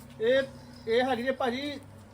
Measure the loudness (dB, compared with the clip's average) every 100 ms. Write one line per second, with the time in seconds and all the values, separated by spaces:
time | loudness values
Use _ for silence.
0 | -18 -2 2 4 2 -4 -18 -10 0 2
1 | 4 2 0 0 0 0 -2 -6 -10 -18
2 | -20